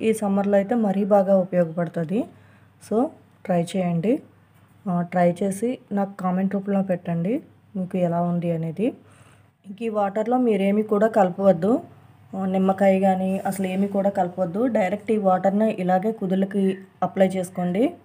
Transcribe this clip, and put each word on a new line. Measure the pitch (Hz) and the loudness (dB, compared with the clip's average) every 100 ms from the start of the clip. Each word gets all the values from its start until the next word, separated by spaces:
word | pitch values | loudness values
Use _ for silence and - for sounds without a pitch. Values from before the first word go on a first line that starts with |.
ఈ | 220 | -2
సమ్మర్లో | 220 208 196 202 202 | 0 0 0 2 2
అయితే | 196 | 2
మరీ | 240 208 190 | 0 0 0
బాగా | 202 202 190 196 | 4 4 4 2
ఉపయోగపడుతది. | 185 180 170 160 170 - 160 202 330 - - - _ _ - | 2 0 0 -2 -6 -4 -4 -4 -6 -10 -20 -20 _ _ -4
So | 214 294 - _ _ | -2 -2 -4 _ _
try | - 175 | -2 0
చేయండి. | 170 196 180 170 190 294 - _ _ _ _ _ 202 | 0 -2 -2 0 0 0 -4 _ _ _ _ _ -4
ఆ, | 175 | -2
try | 175 180 175 175 | 0 2 2 2
చేసి | 202 190 233 254 - | -4 -2 -4 -4 -6
నాకు | 202 196 196 | -4 -4 -4
comment | 185 180 190 | -4 0 0
రూపంలో | 202 196 196 | -2 -2 -2
పెట్టండి | 190 208 - 170 170 269 - _ _ 196 | 0 -4 -4 -4 -2 -4 -6 _ _ -8
మీకు | 180 185 | -6 -2
ఎలా | 175 170 | 0 0
ఉంది | 175 175 170 | 0 -2 -2
అనేది. | 165 165 160 226 - - _ - _ _ _ 196 | -4 -4 -4 -4 -4 -18 _ -20 _ _ _ -20
ఇంక | 202 | -8
ఈ | 226 | -6
వాటర్లో | 214 196 196 214 247 | -2 -2 -2 0 0
మీరేమీ | 247 202 196 208 | 2 2 2 0
కూడా | 214 208 220 | 2 2 2
కలపవద్దు, | 220 185 175 196 170 185 277 - - - - - 190 | 4 2 2 2 4 2 0 -2 -20 -20 -20 -14 -6
ఆ, | 190 | -2
నిమ్మకాయ | 190 190 190 196 190 | 0 2 2 4 4
కానీ | 196 185 190 190 | 2 2 0 -2
అసలు | - 196 185 | -4 -4 -4
ఏమీ | 185 202 | -2 -2
కూడా | 196 196 | 0 0
కలపవద్దు. | 202 180 180 180 185 254 | 0 -2 -2 -4 -2 0
Direct | 220 185 208 - | 0 0 -2 -2
ఈ | 220 | 0
వాటర్ని | 196 185 190 202 220 | 2 2 2 2 0
ఇలాగే | - 180 185 214 | 0 0 0 0
కుదుళ్ళకి | 220 190 190 196 202 190 190 - - | -4 -2 0 0 0 0 -2 -8 -6
apply | 185 - 190 | -4 2 0
చేసుకోండి. | 190 180 - 180 180 277 - | 0 -6 -4 -2 0 0 -2